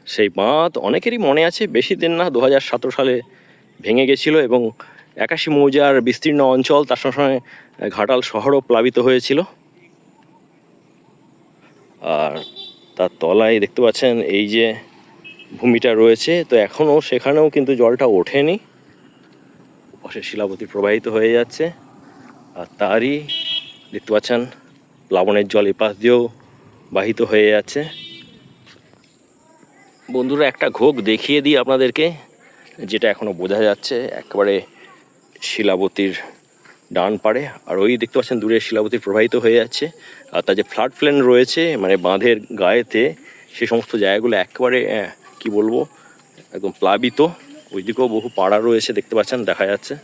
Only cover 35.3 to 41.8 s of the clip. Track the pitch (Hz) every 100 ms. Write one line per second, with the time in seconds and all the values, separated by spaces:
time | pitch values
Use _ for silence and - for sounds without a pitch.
35.3 | - - - 101 92 95 - 98 85 -
36.3 | - _ _ - - - - 101 107 107
37.3 | 123 143 - - 92 104 120 113 135 120
38.3 | 120 110 113 - 110 107 117 101 107 117
39.3 | 120 117 117 113 - 156 - - - -
40.3 | 85 92 98 - - 127 - 147 143 127
41.3 | 123 127 165 165 127